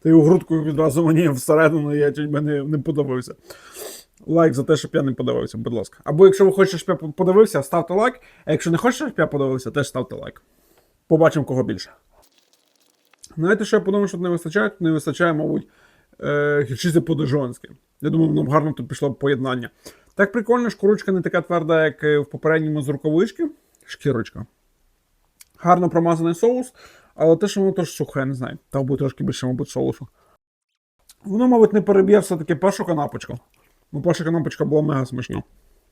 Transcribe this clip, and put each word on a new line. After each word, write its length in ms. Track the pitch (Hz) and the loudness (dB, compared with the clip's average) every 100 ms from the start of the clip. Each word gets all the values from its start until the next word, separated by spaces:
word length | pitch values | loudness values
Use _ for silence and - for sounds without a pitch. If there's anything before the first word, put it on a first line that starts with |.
тією 180 | 160 160 | 6 8
грудкою 420 | 151 185 - 160 | 8 4 2 -2
відразу 420 | 151 147 156 135 165 | -2 0 0 2 2
мені 240 | 160 170 | 4 2
всередину, 680 | 131 - 160 156 156 147 147 | 0 2 4 4 2 -2 0
я 160 | 147 | 0
чуть 180 | 139 147 | 0 -4
би 120 | 147 | -2
не, 220 | 147 147 | -2 -2
не 160 | 139 151 | -2 -4
подивився. 560 | 165 147 139 127 - - - - - - - - _ _ - | -2 -2 -2 -4 -6 -18 -20 -20 -20 -18 -18 -18 _ _ -2
Лайк 280 | 160 160 | 2 2
за 100 | 127 | 2
те, 120 | 139 151 | 0 -2
щоб 160 | - | 0
я 80 | 156 | -2
не 120 | 135 | -2
подивився, 440 | 120 123 123 120 113 | -4 -4 -4 -4 -8
будь 160 | 117 | -6
ласка. 280 | 117 - _ | -6 -8 _
Або 220 | - 151 190 | -6 6 6
якщо 200 | 190 196 | 8 4
ви 60 | |
хочете, 260 | 190 190 175 | 4 2 0
щоб 120 | - | -6
я 60 | 170 | -6
по-, 160 | 156 | -6
подивився, 520 | 147 185 190 214 143 | -2 2 6 4 2
ставте 300 | 135 170 160 | -2 -4 -2
лайк. 280 | 180 240 247 _ _ - | -2 -2 -4 _ _ -4
А 60 | |
якщо 200 | 156 175 | -4 0
не 60 | 165 | 0
хочете, 280 | 240 247 294 | 0 -2 -6
щоб 140 | 214 | -4
я 80 | 208 | -2
подивився, 440 | 143 135 131 123 | -2 -2 -4 -4
теж 160 | 147 135 | -6 -4
ставте 280 | - - - | -6 -8 -12
лайк. 280 | - - _ _ _ _ _ _ _ | -14 -18 _ _ _ _ _ _ _
Побачимо, 380 | 156 160 156 131 | 4 4 2 -2
кого 180 | 127 | -2
більше. 280 | 110 104 - _ _ _ _ _ _ _ _ _ _ _ _ _ - - | -4 -6 -12 _ _ _ _ _ _ _ _ _ _ _ _ _ -18 -4
Знаєте, 280 | 170 214 208 | 0 0 0
що 120 | 214 | 0
я 40 | |
подумав, 260 | 190 202 196 | 0 -2 -2
що 100 | 180 | -4
тут 60 | |
не 60 | 180 | -4
вистачає? 400 | 170 170 190 208 | -4 -2 -2 -2
Тут 120 | - | -2
не 100 | 165 | -2
вистачає, 420 | 156 156 143 175 | 0 -2 -2 -2
мабуть, 340 | 151 151 156 - _ _ _ _ _ | 0 -2 -6 -8 _ _ _ _ _
е, 460 | 139 147 147 143 127 | -4 -2 0 -2 -2
гірчиці 320 | 127 175 160 | -4 0 0
по-дижонськи. 680 | 143 143 143 147 127 123 - - _ _ | 0 -2 -2 -2 -4 -10 -20 -20 _ _
Я 80 | 147 | -2
думаю, 200 | 160 160 | 0 2
воно 140 | 151 | 0
б 60 | 143 | 0
гарно 240 | 151 151 | 0 0
тут 140 | 131 120 | -6 -10
пішло 220 | - 143 | -6 -6
б 100 | - | -2
поєднання. 500 | 139 135 131 127 117 _ - - _ - | -2 -2 -4 -6 -8 _ -20 -20 _ -2
Так 160 | 202 | -2
прикольно, 380 | 240 214 247 233 | -2 -2 0 0
шкурочка 420 | - 196 208 - | 0 0 0 0
не 100 | 190 | -2
така 200 | 165 175 | -2 -4
тверда, 440 | 165 175 156 160 156 | -2 -4 0 2 2
як, 180 | - | 0
е, 160 | 151 147 | 0 0
в 60 | 139 | -2
попередньому 560 | - 156 160 156 151 | -4 0 0 0 -4
з 80 | 135 | -4
рукавички. 640 | 147 156 156 220 - 320 - _ _ - | -4 0 0 0 -2 -8 -8 _ _ -20
Шкірочка. 600 | - 143 120 107 - 110 _ _ _ _ _ _ _ _ _ - _ | -6 -4 -4 -6 -12 -18 _ _ _ _ _ _ _ _ _ -20 _
Гарно 320 | 170 175 175 | 2 4 4
промазаний 460 | 165 170 165 165 170 | 2 0 0 -2 2
соус, 380 | 226 254 254 _ - _ _ - | 0 0 -6 _ -20 _ _ 0
але 220 | 160 165 | 2 4
те, 100 | 208 | 2
що 140 | 202 | 0
воно 100 | 190 | 0
теж 200 | 185 165 | 0 -6
сухе, 340 | - 147 147 131 | -6 -6 -4 -6
не 80 | |
знаю. 240 | 131 120 151 _ | -6 -10 -12 _
Там 160 | 139 131 | -4 -2
буде 140 | 135 | -2
трошки 240 | 135 - | -4 -4
більше, 240 | 131 131 127 | -6 -4 -4
мабуть, 220 | 131 143 | -4 -6
соусу. 380 | 131 131 - 127 _ _ _ _ _ _ _ _ _ _ _ | -4 -4 -6 -14 _ _ _ _ _ _ _ _ _ _ _
Воно, 240 | 208 202 254 | -6 0 4
мабуть, 260 | 240 214 | 6 6
не 80 | 208 | 4
переб'є 380 | 185 196 185 208 | 2 2 6 4
все-таки 360 | - 170 160 151 | 2 -6 -4 0
першу 300 | 190 196 170 | 0 -2 -4
канапочку. 540 | 160 139 - - 127 _ _ _ _ _ | -4 -4 -8 -12 -16 _ _ _ _ _
Бо 100 | 147 | -4
перша 220 | 170 165 | -2 -2
канапочка 420 | 160 165 156 - 147 | -2 -2 -4 -4 0
була 160 | 156 | 0
мега 240 | 151 139 127 | 0 -2 -4
смачна. 380 | 127 120 104 - _ _ _ _ | -8 -8 -10 -10 _ _ _ _